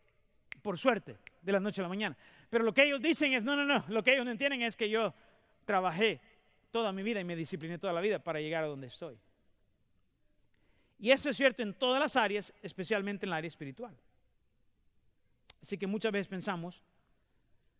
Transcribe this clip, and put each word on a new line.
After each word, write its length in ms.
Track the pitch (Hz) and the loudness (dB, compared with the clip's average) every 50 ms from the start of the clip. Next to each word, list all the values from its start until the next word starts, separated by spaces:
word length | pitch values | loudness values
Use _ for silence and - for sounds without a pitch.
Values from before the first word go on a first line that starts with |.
| _ _ _ _ _ _ _ _ _ - - - | _ _ _ _ _ _ _ _ _ -20 -16 -10
por 160 | - 208 175 - | -6 -6 -4 0
suerte, 400 | - 262 226 185 - - 110 - - - _ _ | 2 2 2 2 -2 -10 -18 -18 -20 -20 _ _
de 100 | - 190 | -2 2
la 80 | 196 190 | 2 2
noche 200 | 196 208 - 196 | 2 0 -4 -4
a 40 | 185 | -4
la 40 | 170 | -4
mañana". 280 | 190 208 220 185 139 - - - - - - - | -2 -2 -2 -4 -4 -6 -16 -20 -20 -20 -8 -2
Pero 140 | 226 233 226 | 0 2 2
lo 80 | 220 | 4
que 120 | 170 269 277 | 6 6 6
ellos 160 | 294 277 269 | 6 4 2
dicen 320 | 214 330 302 - 302 277 | 2 2 2 2 2 2
es, 120 | 262 247 208 | 2 2 0
no, 100 | 269 285 | 0 0
no, 100 | 285 285 | 2 2
no, 200 | 285 277 214 - 156 | 2 2 2 0 0
lo 140 | 220 220 | -2 2
que 120 | - 254 269 | 4 4 4
ellos 100 | 269 240 | 4 4
no 60 | 247 | -2
entienden 320 | 233 180 269 285 277 247 | -2 -2 -2 -2 0 0
es 140 | 233 233 - | -2 -4 -2
que 120 | - - 208 | -2 -2 0
yo 260 | 214 226 220 175 - - - - - _ _ _ _ _ - | 2 2 0 0 -2 -6 -20 -20 -20 _ _ _ _ _ -4
trabajé 560 | - 202 185 185 180 160 185 226 214 160 - _ - _ _ _ _ _ _ _ _ | 0 2 2 2 2 2 2 2 2 2 0 _ -20 _ _ _ _ _ _ _ _
toda 220 | - 226 226 202 | -2 0 0 0
mi 100 | 190 190 | -2 -2
vida 180 | 196 226 233 202 | -2 -2 -2 -2
y 40 | 180 | -2
me 120 | 175 170 | -4 -4
discipliné 420 | 165 160 - 185 147 156 165 175 165 | -4 -6 -6 -6 -8 -6 -6 -8 -4
toda 140 | - 190 | -2 -2
la 80 | 175 170 | 0 0
vida 180 | 190 220 196 151 | 0 0 0 -2
para 220 | - 170 160 151 | -2 -4 -4 -4
llegar 240 | 156 156 165 160 156 | -2 -2 -2 -2 -2
a 20 | |
donde 220 | 151 143 135 135 120 | -2 -4 -8 -10 -14
estoy. 300 | - - 175 156 117 104 _ _ _ _ _ _ _ _ _ _ _ _ _ _ _ _ _ _ _ _ _ _ _ _ _ _ _ _ _ _ _ _ _ _ _ - | -14 -14 -14 -14 -14 -16 _ _ _ _ _ _ _ _ _ _ _ _ _ _ _ _ _ _ _ _ _ _ _ _ _ _ _ _ _ _ _ _ _ _ _ -2
Y 120 | 202 233 | 4 4
eso 200 | 269 269 - 294 | 4 4 4 -2
es 60 | 214 | 0
cierto 260 | - 269 254 - - | 4 4 2 4 2
en 120 | 226 202 - | -4 -4 -4
todas 260 | - 254 247 254 269 | -2 0 2 2 2
las 160 | 302 - - | 2 2 2
áreas, 360 | 254 220 196 202 208 185 - - _ | 2 2 2 0 -4 -6 -8 -14 _
especialmente 600 | - 170 - - 180 - 220 202 196 202 202 - - | -14 -12 -8 -6 -4 -2 0 0 0 -2 -4 -4 -4
en 60 | 196 | -4
el 40 | 170 | -4
área 140 | 160 160 165 | -4 -4 -6
espiritual. 480 | - - 156 135 131 - 247 220 147 - _ _ _ _ _ _ _ _ _ _ _ _ _ _ _ _ _ _ _ _ _ _ _ _ _ _ _ _ _ - - _ | -10 -10 -12 -12 -10 -12 -12 -14 -14 -18 _ _ _ _ _ _ _ _ _ _ _ _ _ _ _ _ _ _ _ _ _ _ _ _ _ _ _ _ _ -20 -20 _
Así 160 | - - 202 165 | -12 -10 -8 -6
que 80 | 196 | -4
muchas 260 | 190 208 214 - 220 | -4 -4 -2 -2 -2
veces 160 | 196 202 180 - | -2 -2 -4 -4
pensamos, 540 | 190 180 170 208 185 170 165 180 - - _ _ _ _ _ _ _ _ _ _ _ _ _ _ _ _ _ _ _ | -6 -8 -4 -4 -4 -4 -6 -10 -12 -14 _ _ _ _ _ _ _ _ _ _ _ _ _ _ _ _ _ _ _